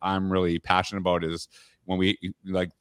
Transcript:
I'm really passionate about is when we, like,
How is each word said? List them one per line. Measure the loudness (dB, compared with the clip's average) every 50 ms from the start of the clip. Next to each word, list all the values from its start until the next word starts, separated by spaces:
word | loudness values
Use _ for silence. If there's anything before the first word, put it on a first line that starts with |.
I'm | -4 -2 -2 0 0 0
really | 2 2 2 2 0 0
passionate | 2 2 2 2 2 0 -4 -4
about | 0 0 0 0 0
is | -2 -4 -6 -10 -12 _ -20 -20 _ _ _ _
when | -4 0 2
we, | 2 2 0 0 -4 -10 -10 _ -12
like, | -4 -2 -2 -2 -2 -6 _